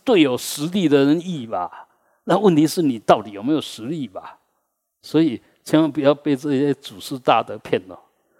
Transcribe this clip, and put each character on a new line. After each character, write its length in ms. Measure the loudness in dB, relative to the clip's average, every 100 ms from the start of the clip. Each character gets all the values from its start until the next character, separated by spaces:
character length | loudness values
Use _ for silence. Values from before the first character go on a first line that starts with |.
对 180 | 0 4
有 160 | 4 0
实 300 | -6 -8 -6
力 200 | -2 2
的 180 | 4 4
人 160 | 2
易 260 | -2 -8 -6
吧。 400 | -8 -8 -12 -20 _ _ _ -2
那 120 | 2
问 180 | 4 4
题 120 | 2
是 140 | 2
你 180 | -2 -2
到 220 | 2 0
底 100 | 0
有 100 | -8
没 120 | -4
有 60 | -4
实 260 | -4 -12 -10
力 220 | -8 -10
吧？ 320 | -12 -18 -20 _ _ _ _ _ _
所 200 | -2 2
以 200 | 2 -2 -10 _
千 180 | 0 2
万 100 | 2
不 80 | 2
要 160 | 2 2
被 200 | 0 -2
这 160 | 0
些 220 | 0 0
祖 260 | -2 -6 -16
师 200 | -12 -4
大 240 | 2 2
德 140 | 0 -10
骗 240 | -4 -6 -6
了。 120 | -20 _ _ _ _